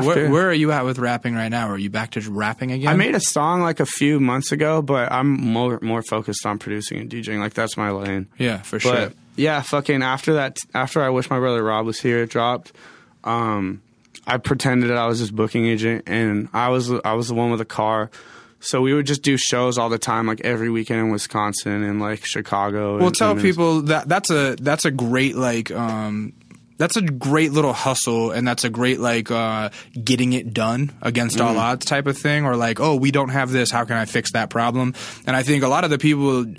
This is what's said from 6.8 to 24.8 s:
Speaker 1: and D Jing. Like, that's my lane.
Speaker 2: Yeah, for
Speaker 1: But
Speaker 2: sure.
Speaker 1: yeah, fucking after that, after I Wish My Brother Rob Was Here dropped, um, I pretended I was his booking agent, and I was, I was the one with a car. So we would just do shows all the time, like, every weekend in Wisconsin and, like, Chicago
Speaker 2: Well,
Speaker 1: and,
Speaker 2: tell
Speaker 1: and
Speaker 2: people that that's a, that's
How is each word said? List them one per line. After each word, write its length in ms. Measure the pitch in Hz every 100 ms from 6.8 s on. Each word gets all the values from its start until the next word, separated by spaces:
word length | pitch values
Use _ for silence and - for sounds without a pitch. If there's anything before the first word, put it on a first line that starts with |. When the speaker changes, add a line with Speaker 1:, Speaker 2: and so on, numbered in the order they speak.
| - -
Speaker 1:
and 100 | 117
D 120 | 117
Jing. 180 | 107 104
Like, 140 | 104
that's 220 | - 113 -
my 140 | 104
lane. 380 | 98 98 98 95 -
Speaker 2:
Yeah, 200 | 123 101
for 160 | - 110
Speaker 1:
But 40 | 123 123
Speaker 2:
sure. 160 | 107 - -
Speaker 1:
yeah, 280 | - 151 143
fucking 420 | 135 143 143 139
after 300 | 131 131 -
that, 240 | 151 135 - -
after 280 | 127 131 160
I 60 | 131
Wish 200 | 127 127
My 120 | 131
Brother 240 | 127 117
Rob 220 | 110 110 113
Was 120 | -
Here 260 | 123 120
dropped, 460 | 113 123 117 123 - - - - _ _
um, 580 | 107 117 113 104 95 101 _ _ _ - -
I 100 | 127
pretended 520 | - 131 135 127 120
I 160 | 120 117
was 140 | 117
his 100 | 107
booking 360 | 107 110 123 113
agent, 380 | 110 113 113 -
and 400 | 110 113 104 104
I 160 | 110 123
was, 200 | 127 120 120
I 80 | 107
was 140 | 113 120
the 60 |
one 180 | 117 120
with 80 | 113
a 40 | 110
car. 440 | - 107 110 107 - - - - _
So 220 | - 151
we 120 | 131
would 140 | 147 143
just 160 | 143
do 140 | 143 131
shows 420 | - 123 127 120
all 100 | 117
the 100 | 113
time, 280 | - 113 113
like, 140 | 110
every 280 | 117 113 117
weekend 300 | 113 110 113
in 120 | 110
Wisconsin 760 | 104 - 107 104 - 104 104
and, 160 | 104 104
like, 240 | 104 107
Chicago 720 | - 107 - 101 101 104 104 104
Speaker 2:
Well, 100 | 180
Speaker 1:
and, 60 | -
Speaker 2:
tell 160 | 214
Speaker 1:
and 80 | 208
Speaker 2:
people 420 | 196 165 165 160
that 260 | 147 156 139
that's 220 | 190 -
a, 260 | 151 135 117
that's 240 | 139 156